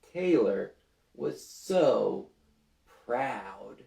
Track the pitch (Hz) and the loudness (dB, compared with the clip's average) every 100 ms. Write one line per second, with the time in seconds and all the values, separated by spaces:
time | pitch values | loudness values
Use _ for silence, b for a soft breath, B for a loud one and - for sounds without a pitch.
0 | _ 170 180 156 101 98 - - _ _ | _ -6 2 4 4 0 -6 -12 _ _
1 | _ - - - - - - 185 147 117 | _ -8 -8 -8 -16 -20 -2 2 4 4
2 | 104 104 101 _ _ _ _ _ _ _ | 0 -4 -10 _ _ _ _ _ _ _
3 | - 120 139 - - - - - | -6 -4 -2 -6 -12 -16 -18 -20